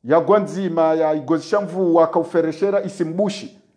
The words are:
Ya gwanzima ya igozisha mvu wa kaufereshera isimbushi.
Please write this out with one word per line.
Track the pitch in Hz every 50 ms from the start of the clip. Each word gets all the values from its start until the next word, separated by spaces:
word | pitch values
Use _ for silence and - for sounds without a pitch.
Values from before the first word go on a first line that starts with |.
| -
Ya | 120 151 165
gwanzima | - 175 208 214 190 147 156 185 196 180 165 165 160 160 160
ya | 160 160 156 156
igozisha | 151 131 131 165 156 147 - 214 208
mvu | 202 165 170 185 190 170 165
wa | 170 160
kaufereshera | 165 - 175 165 - - 170 165 160 156 - 196 202 196 202
isimbushi. | - 185 - - 175 160 165 180 208 190 - - - - - _ _ _ _